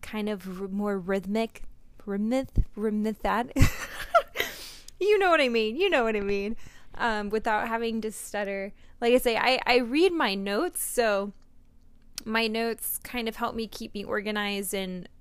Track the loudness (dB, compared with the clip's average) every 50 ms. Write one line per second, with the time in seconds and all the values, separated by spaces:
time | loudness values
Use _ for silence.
0 | -12 -8 -6 -4 -4 -4 -4 -6 -8 -12 -8 -8 -8 -6 -4 -2 -2 -2 -2 -2
1 | -2 0 -2 -2 0 0 0 0 0 -2 -4 -10 -10 -10 -10 -14 -20 -20 -20 -16
2 | -10 -6 -4 -2 0 0 0 0 -2 0 2 2 2 2 2 -2 -2 0 0 0
3 | -2 -2 -4 -2 0 0 0 0 -2 -2 6 8 8 8 8 0 -10 -10 -10 -10
4 | -10 2 2 2 2 2 -4 -4 -4 -4 -4 -12 -14 -16 -16 -16 -18 -18 -8 -2
5 | 2 4 4 6 6 6 6 6 4 4 2 2 0 0 0 0 2 4 4 4
6 | 2 2 0 0 0 0 -2 -2 -2 -4 -4 -6 -8 -12 -14 -18 -20 -16 -6 -2
7 | 0 0 0 0 -2 -2 -2 0 0 0 0 0 0 -2 -2 -2 -2 -2 -2 -2
8 | -4 -6 -8 -10 -14 -8 -6 -4 -4 -4 -4 -6 -6 -8 -10 -14 -20 -20 -10 0
9 | 4 6 6 6 6 4 2 4 4 4 2 2 2 4 4 4 4 2 4 4
10 | 4 4 4 2 0 0 0 -2 -2 -2 0 0 0 -2 -4 -6 -8 -4 0 0
11 | 2 2 2 0 -2 -4 -8 -14 -20 -20 -20 -20 -20 -20 _ -20 -20 -20 -20 -20
12 | -20 -16 -16 -12 -8 -2 -2 0 0 0 0 0 0 -2 -2 -4 -6 -8 -8 -8
13 | -8 -8 -6 -4 -4 -4 -4 -4 -4 -4 -4 -6 -8 -8 -8 -12 -12 -10 -8 -10
14 | -6 -4 -4 -4 -2 -4 -4 -2 -2 -2 -4 -4 -4 -4 -4 -4 -4 -4 -8 -10
15 | -12 -14 -20 -20